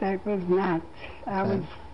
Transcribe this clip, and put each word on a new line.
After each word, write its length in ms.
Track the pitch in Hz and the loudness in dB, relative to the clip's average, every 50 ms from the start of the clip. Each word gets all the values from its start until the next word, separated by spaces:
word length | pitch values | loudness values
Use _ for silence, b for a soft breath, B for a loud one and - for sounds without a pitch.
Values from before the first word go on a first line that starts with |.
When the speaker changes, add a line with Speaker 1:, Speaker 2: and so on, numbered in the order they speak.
Speaker 1:
that 260 | - 190 196 190 - | 0 0 0 0 0
was 160 | 208 208 196 180 175 | 0 0 0 4 4
not. 340 | 180 190 196 190 170 165 165 - B B B B B B B | 4 4 6 4 2 0 0 -4 B B B B B B B
I 140 | - 202 190 196 | -2 0 0 2
Speaker 2:
Okay. 180 | 196 196 190 - - - - - - | 2 2 0 0 -4 -10 -12 -14 -8